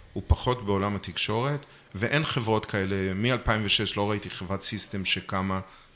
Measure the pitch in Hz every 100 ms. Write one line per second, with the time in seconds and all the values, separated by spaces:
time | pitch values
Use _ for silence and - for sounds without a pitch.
0 | - 101 - - 127 123 101 98 101 98
1 | 92 85 - 110 135 143 - - - 95
2 | 117 147 156 135 110 107 - 104 95 98
3 | 95 95 120 123 - 110 101 - 101 104
4 | 101 104 95 - 92 98 - 104 - 98
5 | 90 95 - 95 95 95 - - -